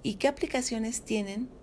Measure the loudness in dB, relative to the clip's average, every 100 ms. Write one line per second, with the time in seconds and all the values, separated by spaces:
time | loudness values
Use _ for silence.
0 | -4 4 2 4 0 0 0 0 -2 -4
1 | 0 0 0 -4 -6 -8